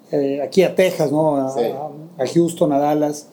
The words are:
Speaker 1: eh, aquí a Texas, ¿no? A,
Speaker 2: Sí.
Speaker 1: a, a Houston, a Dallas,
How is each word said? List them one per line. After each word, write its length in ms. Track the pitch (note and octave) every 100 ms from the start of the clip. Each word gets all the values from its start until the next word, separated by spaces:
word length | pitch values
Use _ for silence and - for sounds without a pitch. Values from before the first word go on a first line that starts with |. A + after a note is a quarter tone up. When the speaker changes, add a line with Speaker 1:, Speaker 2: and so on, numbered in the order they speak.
| -
Speaker 1:
eh, 300 | D3 C#3 C#3
aquí 200 | C#3 F#3+
a 120 | E3
Texas, 360 | - F#3 F3 D3
¿no? 240 | D3+ D#3 C#3
A, 140 | C3
Speaker 2:
Sí. 100 | C3+
Speaker 1:
a, 580 | A2+ C3+ D3+ C#3+ - -
a 40 | B2+
Houston, 460 | E3+ E3+ - D#3
a 60 | C#3
Dallas, 500 | D3 D3+ D3+ D3 -